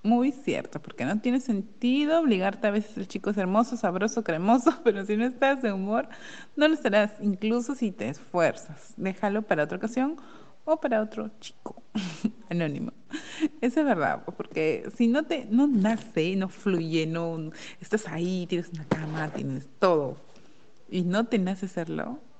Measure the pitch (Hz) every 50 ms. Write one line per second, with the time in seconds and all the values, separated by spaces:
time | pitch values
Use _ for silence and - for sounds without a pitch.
0 | - 208 233 240 254 285 269 - - - 120 69 - - - 147 - - - -
1 | 123 139 202 214 - 247 247 262 254 - 214 196 202 - - - - 247 254 285
2 | 294 294 320 339 330 269 214 180 185 196 196 - - 214 202 214 208 - - 190
3 | 190 185 - 196 - 196 208 202 185 180 190 214 240 240 254 226 - 185 175 185
4 | - 254 - 240 214 - 165 156 180 208 240 269 - 339 - - - 233 196 196
5 | 196 196 208 214 233 254 247 - 277 269 277 269 254 214 196 190 190 202 220 233
6 | 277 - - - - - - - - - - - 294 311 320 294 - 233 196 214
7 | 208 208 - - 202 208 190 185 208 214 233 247 240 - 277 254 240 208 - -
8 | 101 117 147 - - - - 175 165 139 - - - - 147 - - - - -
9 | 175 190 185 - - 202 196 220 214 - 190 151 151 156 180 185 202 220 233 254
10 | 262 285 330 - - - - - - - - - - 311 320 320 - 277 240 214
11 | 220 214 - 220 220 214 - - - - - - - - - - - - - 214
12 | 185 175 160 - - 220 - - - - 170 170 170 151 143 135 - - - -
13 | - - - - - - - - 311 302 - - - 254 247 311 302 277 220 170
14 | 143 92 71 - - - 180 - - - - 160 160 156 135 - - - - -
15 | 240 226 240 294 320 - 330 285 - 214 208 247 285 294 262 208 190 220 226 220
16 | - - - 165 156 175 190 196 185 185 - - - 202 185 170 165 160 160 160
17 | 160 160 160 170 170 165 165 160 156 156 - - - - - - - - - 220
18 | - 180 156 165 175 180 185 180 175 165 185 170 170 - 170 156 156 - - 156
19 | 160 156 156 156 156 156 - - 139 139 160 165 - - - - 202 185 170 156
20 | 139 127 147 - - - - - - - - - - - - - - - - 185
21 | 175 175 180 214 233 233 247 208 180 185 196 190 202 185 - 180 165 160 160 156
22 | - - 254 302 - - -